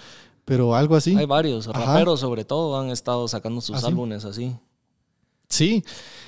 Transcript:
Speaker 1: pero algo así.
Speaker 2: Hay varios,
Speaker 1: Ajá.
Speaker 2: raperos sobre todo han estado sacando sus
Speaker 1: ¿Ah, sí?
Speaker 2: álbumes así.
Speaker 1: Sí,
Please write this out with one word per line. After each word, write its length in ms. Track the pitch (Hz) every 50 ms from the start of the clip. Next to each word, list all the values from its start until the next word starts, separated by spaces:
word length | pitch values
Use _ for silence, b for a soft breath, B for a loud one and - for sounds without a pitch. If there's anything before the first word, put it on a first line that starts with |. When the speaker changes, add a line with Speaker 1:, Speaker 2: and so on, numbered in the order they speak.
| B B B B B B B B _
Speaker 1:
pero 300 | - 135 127 123 117 117
algo 200 | 123 147 151 160
así. 220 | 156 - 165 190
Speaker 2:
Hay 80 | 202 151
varios, 440 | 143 139 151 160 151 123 110 110 110
Speaker 1:
Ajá. 180 | 110 123 120
Speaker 2:
raperos 340 | 131 143 175 196 180 165 135
sobre 240 | 135 127 120 110 104
todo 340 | - 139 156 165 156 139 135
han 120 | 135 131
estado 360 | 123 113 - - 123 120 120 113
sacando 340 | 117 110 - 113 117 120 120
sus 140 | - 107
Speaker 1:
¿Ah, 40 | 139
sí? 60 | 120
Speaker 2:
álbumes 400 | 120 - 123 120 113 107 104 107
así. 280 | 101 101 113 120 127 123 120 _ _ _ _ _ _ _ _ _ _ _ _ _ _ _ _ _ -
Speaker 1:
Sí, 340 | - - 156 190 226 214 - B B B B B B B B